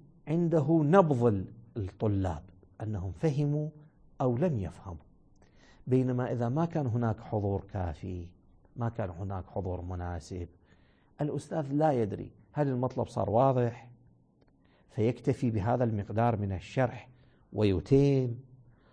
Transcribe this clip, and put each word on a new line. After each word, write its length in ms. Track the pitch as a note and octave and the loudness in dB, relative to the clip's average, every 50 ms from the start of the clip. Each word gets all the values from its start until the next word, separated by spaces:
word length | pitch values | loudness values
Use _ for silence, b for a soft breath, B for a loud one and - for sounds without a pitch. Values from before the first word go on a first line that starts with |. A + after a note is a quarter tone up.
| - - - - - D3+ | -20 -20 -20 -16 -6 -2
عنده 520 | D#3+ E3+ F3 E3 E3 D#3+ B2+ D3 E3 D#3+ D3 | 0 0 2 2 2 2 4 4 4 4 6
نبض 400 | C#3+ F#3 G3+ F3+ D3+ C#3 A#2 A#2+ | 8 8 8 8 6 4 4 4
ال-، 280 | A#2+ G2+ F#2+ F#2 - - - - - - | 4 4 2 -2 -6 -12 -18 -20 -12 -8
الطلاب 680 | A2+ F#2+ F#2 - - - G#2+ G2+ G2 F#2+ F#2 D#2+ D2+ - - - - - - - - | -8 -6 -6 -6 -2 0 0 2 2 0 0 -2 -6 -10 -16 -20 -20 -20 -20 -14 -10
أنهم 300 | A2 G#2+ G#2+ F2+ F#2 G2 | -8 -6 -6 -4 -6 -6
فهموا 560 | - - E3 D#3 C3+ D3 D3 C#3+ D3 D3+ D3+ D#3 B B B B B B B - - - | -6 -2 -2 0 0 0 0 0 0 -2 -4 -6 B B B B B B B -20 -6 -2
أو 160 | C3+ B2+ A#2+ | 0 0 0
لم 220 | A#2+ F3+ F3+ C#3 G#2 | 0 0 0 0 -2
يفهموا، 460 | G2 - - - - F#2+ E2 D#2+ - - - _ _ _ - b b b b b b b b b b | -4 -6 -8 -12 -14 -14 -14 -14 -16 -20 -20 _ _ _ -20 b b b b b b b b b b
بينما 460 | - B2+ C3 B2+ B2+ B2 B2 B2+ G#2+ | 0 2 2 2 2 0 -2 -2 -2
إذا 160 | B2+ A#2 A#2+ A#2+ | -2 -2 -2 -2
ما 160 | C3 D#3 E3+ | 0 -2 -2
كان 220 | E3 - D#3+ C#3 | -2 -2 -2 -2
هناك 340 | A#2+ G#2+ A#2+ A#2 A2 G#2+ - | -2 0 0 0 0 -2 -4
حضور 440 | - - A2+ G#2 G2+ G2 G2 F#2 - - | -6 -6 -4 -2 -2 -2 -2 -4 -6 -6
كافي، 540 | - G2 F2+ E2+ D#2 - - F#2 F#2 F2 E2+ F2 - _ _ - - - - _ _ | -6 -6 -4 -4 -6 -8 -10 -10 -8 -10 -10 -14 -18 _ _ -20 -20 -20 -20 _ _
ما 120 | A#2+ A#2 A#2 | -6 -6 -6
كان 220 | A#2 - G#2+ F2+ | -4 -4 -6 -6
هناك 340 | E2+ F2+ G2+ G2 G2 F#2 F2+ | -6 -8 -8 -6 -6 -8 -10
حضور 340 | - - G#2 F2+ F#2 F2+ E2+ | -8 -8 -6 -4 -4 -6 -6
مناسب، 680 | F2 F2+ F#2 F2 F2+ F2 F2 F2 - - G2 F2+ F2 - - b b b b b b b b b b b b - | -6 -8 -8 -6 -6 -6 -8 -8 -10 -10 -10 -10 -10 -10 -14 b b b b b b b b b b b b -6
الأستاذ 520 | D3 D3 C3 - - - E3 D#3+ D3 C3+ | -4 -4 -4 -6 -6 -6 -6 -6 -4 -2
لا 200 | C#3+ D3 D#3 D#3 | 0 2 2 2
يدري 380 | C3+ A#2+ A2 G2 G2 - G2 G2 - - _ _ | 2 2 0 -2 -2 -6 -10 -12 -16 -20 _ _
هل 160 | - D3 D3 C#3 | -4 -2 0 0
المطلب 380 | B2+ B2 B2+ B2+ - B2 A2+ | 0 0 -2 -2 -2 -4 -6
صار 240 | - - A2+ G#2 G2 | -4 -2 -2 -2 2
واضح 580 | G2+ A#2 C3+ C3+ B2+ B2+ A#2+ A#2 A#2 - - - - _ _ - _ _ _ _ _ _ _ _ _ b b b b b b _ | 4 4 4 4 4 2 2 0 -2 -6 -14 -20 -20 _ _ -20 _ _ _ _ _ _ _ _ _ b b b b b b _
فيكتفي 600 | - A#2 G#2+ A#2+ B2 - - C#3+ B2+ - C3 A#2 | -4 0 0 0 0 0 -2 -2 -2 0 0 0
بهذا 340 | A2 G2+ F2 A#2+ B2 B2 B2 | 0 0 0 0 2 2 2
المقدار 520 | A2+ A2+ G2+ G2 - G#2 A2 A#2 A#2+ A#2 | 0 0 -2 -4 -2 0 0 2 2 2
من 160 | G2+ G2+ G2 | 0 -2 -2
الشرح 560 | F#2+ F2+ - - - C3+ B2+ A#2+ B2+ A2+ - b b b b b b b b b | -4 -6 -8 -4 0 0 0 0 -2 -8 -14 b b b b b b b b b
ويتم، 840 | - G#2+ G#2+ G2+ F#2 D#2+ D2 - C#3 C3+ C#3 C#3 C#3 C3+ B2+ A#2+ A#2 - - - - - b b b b b b | -2 2 2 4 4 2 2 4 4 6 6 6 4 2 2 0 -4 -8 -12 -18 -20 -20 b b b b b b